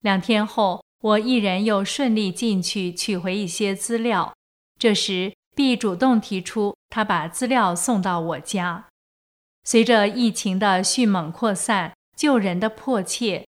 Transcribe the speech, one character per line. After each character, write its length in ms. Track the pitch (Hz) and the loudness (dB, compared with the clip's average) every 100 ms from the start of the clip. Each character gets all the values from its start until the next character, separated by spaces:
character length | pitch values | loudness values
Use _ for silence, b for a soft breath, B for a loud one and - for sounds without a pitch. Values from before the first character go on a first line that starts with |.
两 180 | 214 190 | 2 0
天 280 | 180 220 208 | 2 0 0
后， 360 | - 202 175 _ _ | 0 0 0 _ _
我 160 | 214 208 | 0 2
一 160 | 226 | 2
人 320 | 254 202 185 220 | 2 2 0 0
又 180 | 202 | 0
顺 320 | 196 - 269 220 | -2 -2 0 0
利 160 | 202 | 0
进 300 | 175 233 190 | -2 0 0
去 280 | 170 214 180 | -2 -4 -4
取 280 | 170 - 185 | -4 -4 -4
回 180 | 185 190 | -2 -4
一 100 | 190 | -4
些 280 | 170 202 | -2 -2
资 240 | 196 - 233 | -2 -4 -2
料。 340 | 233 196 - - _ _ _ _ | 0 0 -2 -8 _ _ _ _
这 160 | 233 | 2
时， 400 | 202 - 185 185 - _ | 2 0 -2 -4 -8 _
B 220 | - 269 240 | 0 2 2
主 180 | 220 | 0
动 240 | 180 262 233 | 2 4 4
提 220 | - 190 | 2 -6
出 340 | 180 226 202 - _ | -6 -4 -4 -4 _
他 160 | - | -4
把 240 | 208 180 160 | 0 0 -2
资 180 | - 247 | -4 0
料 280 | 254 196 | 2 2
送 260 | 175 - 226 | 0 0 0
到 200 | 185 175 | 0 -2
我 200 | 165 147 | -2 -6
家。 460 | - 202 175 170 - _ _ _ _ _ _ _ | -4 -4 -4 -6 -12 _ _ _ _ _ _ _
随 200 | - 233 | 0 2
着 240 | 226 233 208 | 6 4 4
疫 240 | 226 233 | 2 0
情 260 | - 208 185 | 0 -2 0
的 240 | 208 185 | 2 2
迅 240 | 190 - 233 | 0 2 2
猛 240 | 190 156 | 2 -2
扩 240 | 165 233 | -4 -2
散， 380 | 185 - 208 170 - _ - | -2 0 -2 -2 -10 _ -2
救 220 | 302 262 | 2 4
人 200 | 196 175 | 2 0
的 120 | 214 | -2
迫 320 | 220 - 240 | -4 -2 -2
切 440 | 180 - 226 175 - | -2 -4 -2 -4 -8